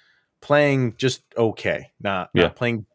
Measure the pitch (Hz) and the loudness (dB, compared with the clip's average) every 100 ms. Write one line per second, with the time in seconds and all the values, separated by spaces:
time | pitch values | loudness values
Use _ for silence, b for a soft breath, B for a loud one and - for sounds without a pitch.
0 | _ _ _ _ - 147 147 135 123 - | _ _ _ _ 0 2 4 2 -2 -2
1 | 131 - _ - 113 101 101 76 - - | -4 -4 _ -2 -2 0 -4 -4 -6 -10
2 | 101 95 87 92 82 - 120 113 - | -6 -4 -2 2 2 0 -4 -4 -8